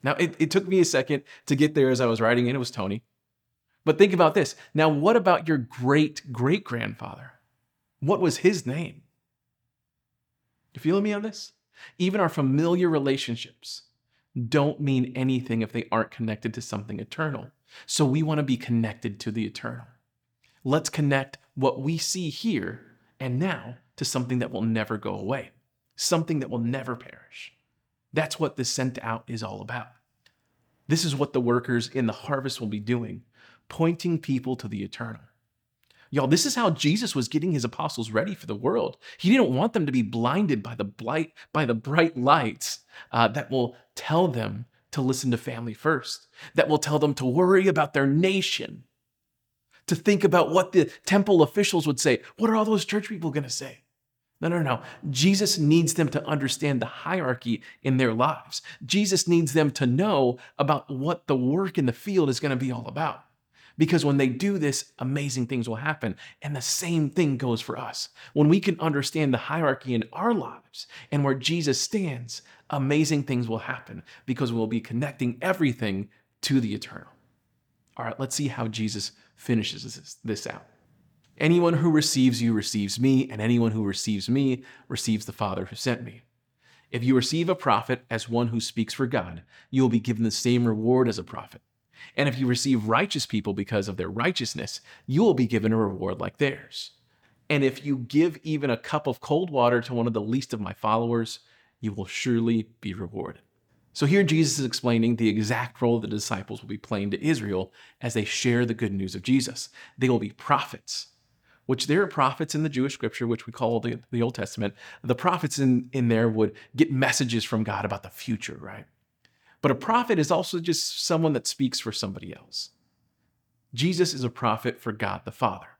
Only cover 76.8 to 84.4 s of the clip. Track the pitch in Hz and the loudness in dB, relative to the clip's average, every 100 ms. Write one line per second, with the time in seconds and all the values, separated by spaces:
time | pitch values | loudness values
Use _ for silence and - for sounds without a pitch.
76.8 | - - - _ _ _ _ _ _ _ | -8 -16 -18 _ _ _ _ _ _ _
77.8 | _ - 117 - 131 - 143 113 117 110 | _ -10 -10 -6 -6 -4 -4 -4 -6 -4
78.8 | 110 104 - _ _ _ - 117 104 - | -4 -4 -10 _ _ _ -2 0 0 -8
79.8 | 127 110 - - - 104 - - - _ | -12 -14 -18 -16 -8 -6 -6 -12 -14 _
80.8 | _ _ _ _ _ _ 151 175 170 160 | _ _ _ _ _ _ 4 6 4 4
81.8 | 170 156 147 135 127 117 117 110 101 107 | 4 4 2 4 4 4 2 2 0 -2
82.8 | 101 107 131 131 135 107 110 120 113 110 | -2 0 4 4 2 -2 2 4 4 2
83.8 | 104 95 - 104 95 127 | -2 -2 -2 -4 0 0